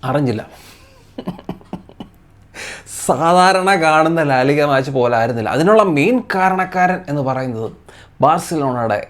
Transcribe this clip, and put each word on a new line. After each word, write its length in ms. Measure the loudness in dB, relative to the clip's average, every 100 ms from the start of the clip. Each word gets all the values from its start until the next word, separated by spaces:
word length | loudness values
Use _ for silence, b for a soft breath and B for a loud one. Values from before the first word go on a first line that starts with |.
| -2
അറിഞ്ഞില്ല. 320 | -2 0 -4 -8 B B B B B B -14 -12 -12 -14 -16 -14 -18 -18 -20 -20 _ _ _ -20 B B B -16 -10 -2
സാധാരണ 640 | 0 2 4 4 4 2 2
കാണുന്ന 380 | 4 4 2 2 2
ലാലിഗ 320 | 2 2 2 2
മാച്ച് 200 | 0 0 0
പോലെ 180 | 0 2
ആയിരുന്നില്ല. 300 | 0 -2 -2 0
അതിനുള്ള 260 | 4 4 4 2
മെയിൻ 220 | 2 0 -2
കാരണക്കാരൻ 680 | -2 0 0 -4 0 0 0 -4
എന്ന് 120 | -4 -2
പറയുന്നത് 400 | -4 -6 -6 -8 -12 -20 B B _
ബാർസിലോണയുടെ 760 | 2 2 -2 -4 -2 -2 -2 -2 -4